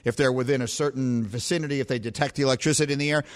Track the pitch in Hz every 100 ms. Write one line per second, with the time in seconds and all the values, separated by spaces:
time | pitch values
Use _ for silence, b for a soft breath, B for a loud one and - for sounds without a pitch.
0 | 120 117 131 127 127 135 117 - 147 131
1 | 127 120 107 120 - 175 151 139 120 123
2 | 113 107 143 - 135 127 160 147 147 139
3 | 147 151 B